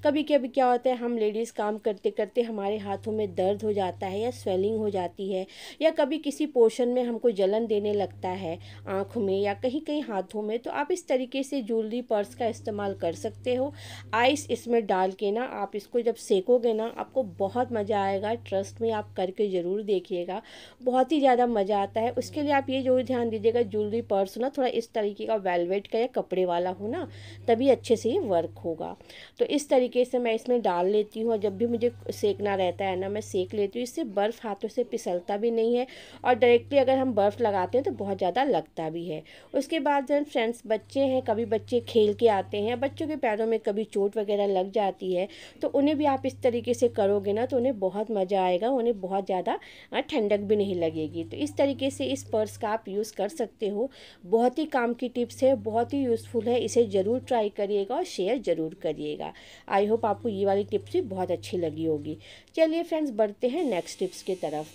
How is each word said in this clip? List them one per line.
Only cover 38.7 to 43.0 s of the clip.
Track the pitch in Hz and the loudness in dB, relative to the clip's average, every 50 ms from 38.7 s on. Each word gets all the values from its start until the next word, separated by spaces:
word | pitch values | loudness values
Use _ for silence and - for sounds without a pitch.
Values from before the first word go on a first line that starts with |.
| _ - 160 156 | _ -6 -6 -4
भी | 160 170 170 | -4 -6 -6
है। | 180 156 156 156 - - - - - - | -6 -8 -8 -10 -14 -20 -20 -20 -4 -2
उसके | 285 277 - 330 320 | -2 -2 0 -2 0
बाद | 269 294 285 285 269 | 2 2 2 2 2
जब | - 294 285 294 | 2 0 0 0
फ्रेंड्स | 294 - 269 226 226 233 240 - | 0 0 0 0 0 -2 -6 -2
बच्चे | 202 220 208 - - - 269 | -2 -2 -2 -2 -4 0 0
हैं, | 277 269 262 262 | 2 2 2 0
कभी | 262 - 214 208 233 | 0 0 0 0 0
बच्चे | 208 226 214 214 - 254 240 | 0 -2 -2 -2 0 0 0
खेल | 233 - - 233 214 208 208 | 0 2 4 4 4 4 4
के | - 240 | 4 4
आते | 226 208 190 185 - - | 4 4 4 0 -4 -4
हैं, | 208 202 220 247 240 | -4 -2 -2 -2 -2
बच्चों | 269 277 285 - | -4 -4 -4 -4